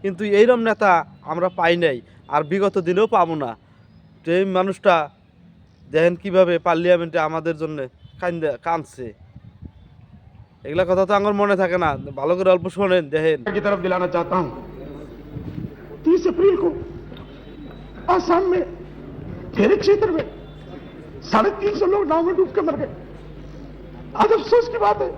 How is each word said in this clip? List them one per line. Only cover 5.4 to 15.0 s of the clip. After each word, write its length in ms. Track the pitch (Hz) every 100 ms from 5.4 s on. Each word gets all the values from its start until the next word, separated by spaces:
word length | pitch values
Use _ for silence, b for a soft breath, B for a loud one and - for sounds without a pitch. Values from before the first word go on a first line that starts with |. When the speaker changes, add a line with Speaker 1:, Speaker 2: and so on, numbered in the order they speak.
| - - - _ -
Speaker 1:
দেখেন 220 | 156 170 170
কিভাবে 320 | 196 185 175 170 175
পার্লামেন্টে 520 | 165 175 175 170 165 156
আমাদের 260 | 160 160 156
জন্য 160 | 156 151 127 _ - -
কান্দে-, 380 | 180 170 156 - 165
কাঁদছে। 400 | 170 135 - 120 101 - - - - - - - - - - - - - _ 135
এগুলা 180 | 160 180
কথা 140 | 185 185
তো 40 | 202
আমার 140 | 208 202
মনে 160 | 202 190
থাকে 140 | 185 180
না, 60 | 160 135 135 135
ভালো 120 | 143 180
করে 120 | 185
অল্প 120 | 185 180 180
শোনেন, 280 | 196 180 147
দেখেন। 240 | 156 160 151 117 202
Speaker 2:
की 40 | 202
तरफ 120 | 196 185
दिलाना 200 | 180 180
चाहता 200 | 180 165 185
हूं, 120 | 170 - - - - -